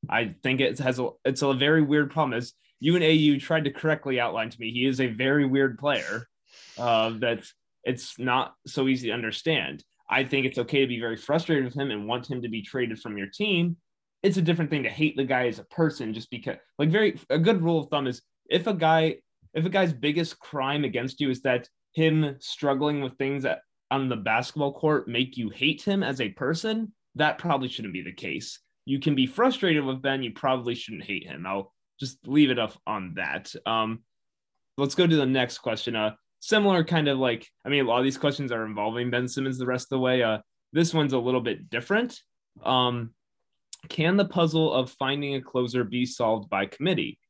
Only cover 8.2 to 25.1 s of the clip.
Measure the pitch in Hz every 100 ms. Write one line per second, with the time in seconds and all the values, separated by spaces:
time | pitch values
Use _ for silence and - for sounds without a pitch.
8.2 | 127 127 - _ - - 135 131 120 117
9.2 | 113 107 - 151 71 76 - _ _ 127
10.2 | 135 139 131 131 120 143 135 120 117 113
11.2 | - 151 160 156 127 139 139 107 104 120
12.2 | 120 131 117 110 101 131 120 110 113 104
13.2 | 98 - 208 180 175 170 _ _ _ _
14.2 | 190 180 165 170 151 151 127 - 156 127
15.2 | 131 131 123 101 - - 160 147 113 113
16.2 | - 120 127 - _ - 151 190 214 -
17.2 | - 143 165 208 165 165 147 147 135 127
18.2 | _ _ _ - 175 196 160 160 160 -
19.2 | _ _ _ 156 170 190 185 131 143 151
20.2 | 165 - - 147 135 147 139 120 131 -
21.2 | 139 131 139 123 - _ _ - 160 156
22.2 | 151 135 - - 147 139 147 147 135 -
23.2 | 135 139 131 - _ _ _ 135 131 117
24.2 | 104 110 123 156 143 139 160 151 -